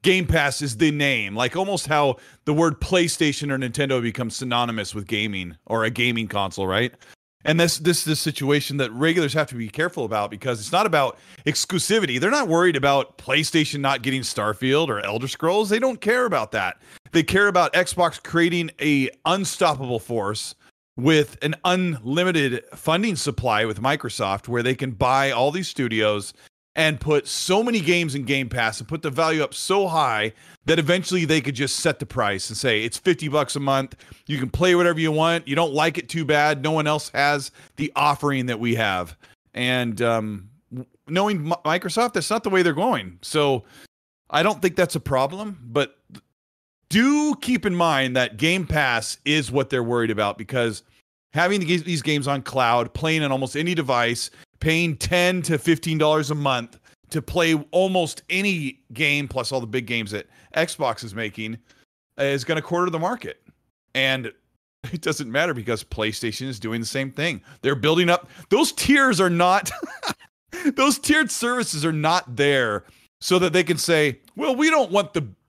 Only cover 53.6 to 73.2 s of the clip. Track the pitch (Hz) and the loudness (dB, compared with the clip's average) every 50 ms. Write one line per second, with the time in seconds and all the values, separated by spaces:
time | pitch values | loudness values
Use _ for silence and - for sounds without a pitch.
53.6 | 160 175 180 165 147 127 131 120 120 117 120 117 - - - - - _ _ _ | -2 0 -2 -2 0 0 2 2 2 0 0 -4 -6 -10 -12 -18 -20 _ _ _
54.6 | - 160 160 165 170 165 151 - - - 180 180 175 180 185 180 151 151 165 143 | -2 0 0 2 0 -2 -2 -4 -4 0 2 2 2 2 0 0 0 0 -2 0
55.6 | - 170 165 156 - 170 160 156 151 151 156 156 151 131 151 147 143 139 131 120 | 2 2 2 2 2 -4 0 2 2 2 2 2 0 -2 -4 -2 0 0 0 -2
56.6 | 117 117 - - _ _ _ _ _ _ - 156 - - - 190 170 165 160 151 | -4 -8 -16 -20 _ _ _ _ _ _ -6 -6 -6 -2 0 0 2 2 2 0
57.6 | 147 _ - 175 190 190 185 185 170 151 - - _ _ 170 185 196 208 190 165 | -2 _ 0 2 2 2 2 0 0 -2 -6 -12 _ _ -4 -2 0 0 -2 -2
58.6 | 147 135 - _ _ _ 113 107 156 147 143 143 143 117 - 131 120 - 135 131 | -4 -6 -8 _ _ _ -4 -2 0 0 0 0 -2 -4 -4 -6 -4 -2 -4 -4
59.6 | 120 110 104 131 120 104 123 117 110 95 107 104 - _ _ _ _ _ - 156 | -4 -4 -6 -6 -4 -4 -4 -4 -4 -4 -8 -10 -10 _ _ _ _ _ -2 -2
60.6 | 165 170 - - 151 123 110 - - 113 95 113 113 104 - - 110 110 113 113 | -2 -2 -2 -2 -2 -2 -2 -4 -10 -12 -8 -8 -8 -8 -8 -8 -8 -8 -10 -12
61.6 | _ _ _ _ _ _ _ _ _ _ _ - 139 139 139 139 117 156 165 160 | _ _ _ _ _ _ _ _ _ _ _ -2 -2 0 0 -2 -2 -2 -2 -2
62.6 | 147 - 175 175 180 180 160 160 165 185 247 226 - - - _ _ - _ _ | -2 -2 -2 0 0 0 -2 -4 -4 -4 -4 -6 -10 -14 -14 _ _ -20 _ _
63.6 | _ _ _ _ _ _ _ 131 131 135 131 120 107 110 - _ _ _ _ _ | _ _ _ _ _ _ _ 0 0 0 0 -2 -4 -10 -14 _ _ _ _ _
64.6 | _ _ _ _ - - - 156 - 156 151 - 147 117 113 143 165 175 143 120 | _ _ _ _ -12 -10 -10 -4 -2 -2 -2 -2 -4 -4 -2 -2 0 0 -2 -4
65.6 | 104 113 117 104 - _ - - 107 110 104 - - 113 104 - 127 135 127 101 | -4 -4 -4 -4 -4 _ -6 -4 -4 -4 -4 -4 -6 -6 -6 -6 -8 -10 -10 -8
66.6 | 101 110 113 117 113 107 - 135 135 135 131 - 151 170 143 101 _ - - _ | -6 -6 -6 -4 -6 -4 -4 -4 -6 -6 -4 -4 -4 -4 -4 -6 _ -18 -20 _
67.6 | - 127 143 123 104 151 156 170 180 170 175 - - - - - 160 _ 190 254 | 0 0 0 2 2 2 4 4 4 4 2 2 0 -10 -20 -20 0 _ 4 4
68.6 | 330 - - - - - 277 285 269 254 220 160 190 180 175 170 175 180 185 202 | 4 2 0 -2 2 4 6 6 6 6 4 4 4 2 4 4 4 4 4 2
69.6 | - - - - - - - - - - - _ - _ _ _ _ _ - 359 | 0 -4 -8 -10 -10 -12 -12 -8 -8 -8 -8 _ -12 _ _ _ _ _ -14 -2
70.6 | 359 294 262 - 269 294 262 - - - 302 311 311 220 - - 233 240 247 247 | -2 -2 2 4 2 2 2 0 2 2 2 2 2 0 -2 -4 -2 -2 0 -2
71.6 | 220 - - 151 147 165 156 151 151 156 170 180 - - 123 110 143 143 143 135 | -2 -4 -4 -2 -2 -2 -2 0 2 2 2 2 0 -2 0 2 2 4 4 4
72.6 | 123 110 104 101 - - _ _ _ _ _ _ | 2 0 -2 -4 -6 -10 _ _ _ _ _ _